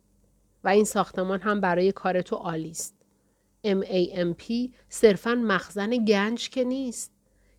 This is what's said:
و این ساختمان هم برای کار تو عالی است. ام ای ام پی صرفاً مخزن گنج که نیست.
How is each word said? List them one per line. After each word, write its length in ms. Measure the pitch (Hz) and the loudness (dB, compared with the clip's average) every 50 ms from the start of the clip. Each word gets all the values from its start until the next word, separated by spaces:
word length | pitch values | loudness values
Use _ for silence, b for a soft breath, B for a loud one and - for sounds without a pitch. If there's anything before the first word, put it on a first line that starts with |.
| _ _ _ _ _ _ _ _ _ _ _ _ - | _ _ _ _ _ _ _ _ _ _ _ _ 0
و 60 | 190 | 4
این 160 | 190 208 214 | 4 4 4
ساختمان 560 | 196 - 208 180 - - 190 185 185 196 190 | 4 2 0 0 0 -2 -4 -2 -2 -4 -2
هم 200 | - 220 208 208 | -2 -2 0 0
برای 300 | 196 185 175 180 185 196 | 2 2 2 2 2 2
کار 300 | 190 - - 190 180 180 | 0 0 -2 0 0 0
تو 140 | 180 - 220 | -2 -2 -6
عالی 360 | - - 180 165 160 160 160 | -6 -4 -6 -6 -6 -8 -8
است. 240 | 165 - - - _ _ _ _ _ _ _ _ _ _ _ _ _ _ - | -10 -10 -12 -12 _ _ _ _ _ _ _ _ _ _ _ _ _ _ -2
ام 160 | 214 190 190 | 0 0 0
ای 340 | 185 185 190 185 175 - - | 0 0 0 0 0 0 0
ام 200 | 180 175 175 170 | -2 -2 -2 -2
پی 400 | - - - 226 240 247 247 b b b b | -6 -6 -4 -4 -2 -2 -4 b b b b
صرفاً 460 | - - - 220 196 - - 233 240 | 0 4 6 6 6 4 0 -2 0
مخزن 720 | 247 233 214 190 175 - - - 202 196 220 247 247 220 | 0 2 2 0 0 -2 -6 -8 -6 -4 -2 0 0 2
گنج 440 | 214 208 196 202 214 240 226 - - | 2 2 2 2 -2 -2 -6 -8 -6
که 140 | - 262 247 | -4 -4 -2
نیست. 480 | 247 254 269 269 247 226 - - - _ _ _ _ _ _ _ _ _ | -2 -2 -4 -6 -8 -8 -10 -14 -14 _ _ _ _ _ _ _ _ _